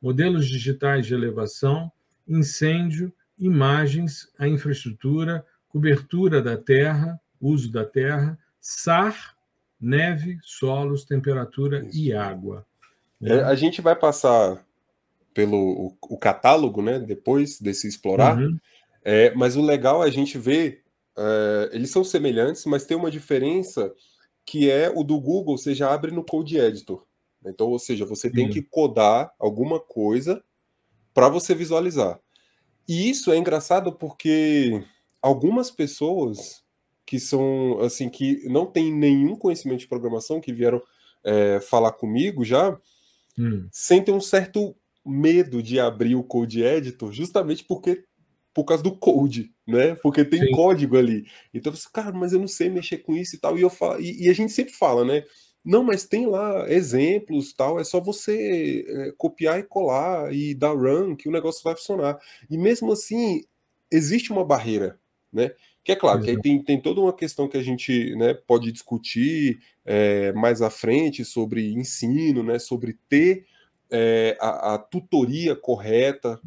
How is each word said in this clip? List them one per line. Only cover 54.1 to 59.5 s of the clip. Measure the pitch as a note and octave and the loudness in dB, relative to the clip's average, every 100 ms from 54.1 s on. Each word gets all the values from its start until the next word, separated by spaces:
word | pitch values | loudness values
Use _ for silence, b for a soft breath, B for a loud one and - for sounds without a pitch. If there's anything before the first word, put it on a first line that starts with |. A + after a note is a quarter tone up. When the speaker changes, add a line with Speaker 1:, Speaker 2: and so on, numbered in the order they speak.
| - | 0
Speaker 2:
e | F3 | 2
a | |
gente | F#3 A3 | 4 2
sempre | - C4 | -2 -4
fala, | - E3 A#2+ | 0 2 2
né? | B2 D3 D3 b b _ | 2 0 -4 b b _
"Não, | D#3+ G#3+ | 2 2
mas | B3 F#3+ | 4 -2
tem | - G#3+ B3 | -2 -2 0
lá | G3 G#3 F#3+ - | -2 -2 -2 2
exemplos, | E3+ D#3 B2+ D3+ G3+ G#3 D3 C#3 | 2 2 2 2 0 0 -4 -4
tal, | - C3+ E3+ | -2 -2 0
é | |
só | D#3+ F3+ | -2 -2
você, | F3+ G#3 - G#3+ G#3 F3 D3+ B2 G#2 | -2 -6 -4 -2 -2 -2 -2 -4 -6
é, | B2+ C3+ - | -8 -10 -4
copiar | D#3+ - D#3 | -4 -2 -2